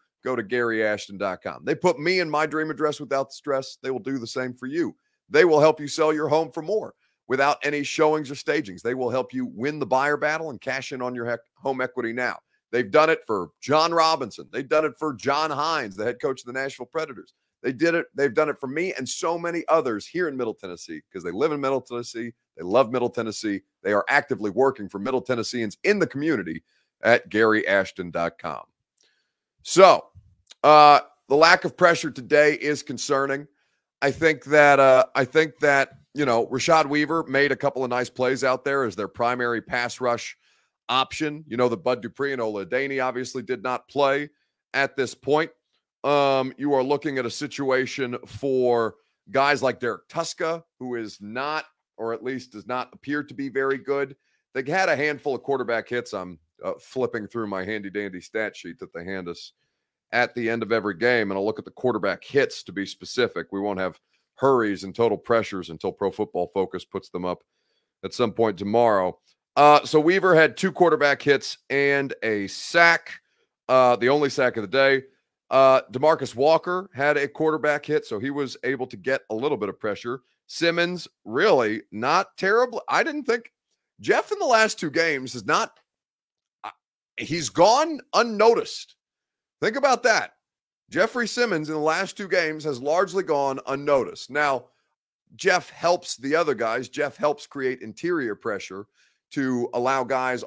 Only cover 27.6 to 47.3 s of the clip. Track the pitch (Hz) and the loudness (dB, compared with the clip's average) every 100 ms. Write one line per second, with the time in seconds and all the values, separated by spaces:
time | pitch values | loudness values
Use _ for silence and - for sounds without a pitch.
27.6 | - 98 95 - 87 85 85 - 85 62 | 2 0 0 -6 -8 -4 -4 -4 -10 -10
28.6 | 50 _ _ _ _ _ _ _ _ _ | -14 _ _ _ _ _ _ _ _ _
29.6 | - 165 185 135 - - _ _ _ - | -2 8 8 8 0 -20 _ _ _ 0
30.6 | 135 151 147 143 - _ _ 139 160 180 | 6 10 10 8 4 _ _ 6 6 6
31.6 | 175 - 180 165 156 135 120 147 151 151 | 2 2 4 4 -2 -10 0 4 4 2
32.6 | 139 147 - 123 - 139 139 139 147 _ | -4 -6 -6 -10 -2 -2 -2 -4 -8 _
33.6 | _ _ _ _ 139 123 160 151 135 151 | _ _ _ _ -2 2 2 0 2 6
34.6 | 147 139 135 127 - 139 127 160 160 - | 8 8 8 8 6 0 0 2 0 0
35.6 | 147 139 131 - _ 143 143 113 117 131 | 2 4 2 -6 _ -4 0 2 0 -2
36.6 | - 160 147 147 147 165 151 135 143 131 | 2 4 4 0 0 -2 -2 0 2 0
37.6 | 143 131 127 123 120 - 127 127 131 127 | -2 -2 -2 -2 -4 -2 -2 0 0 0
38.6 | 143 139 120 90 98 - 120 123 120 117 | 0 -2 -2 -4 -10 -2 -2 0 -2 -4
39.6 | - 123 120 - 127 117 - - _ _ | -4 -4 -4 -2 -2 -2 -4 -16 _ _
40.6 | _ _ - 127 131 - 156 151 160 117 | _ _ -2 0 0 -4 -6 -6 -8 0
41.6 | 123 113 123 123 110 - 139 131 110 104 | 0 0 -2 -4 -6 -6 -6 -4 -4 -4
42.6 | 92 127 139 135 127 123 127 131 110 123 | -4 -4 -4 -2 -4 -4 -8 -10 -6 -6
43.6 | 117 123 - 135 139 139 147 _ _ _ | -4 -6 -6 0 2 2 -4 _ _ _
44.6 | _ 131 139 - 123 - - 151 160 - | _ -2 -2 -2 -4 -4 0 0 0 -8
45.6 | _ _ _ _ 135 143 139 135 131 - | _ _ _ _ 0 2 4 2 -2 -4
46.6 | 143 139 131 143 156 135 117 | 0 0 2 -2 -2 -4 -4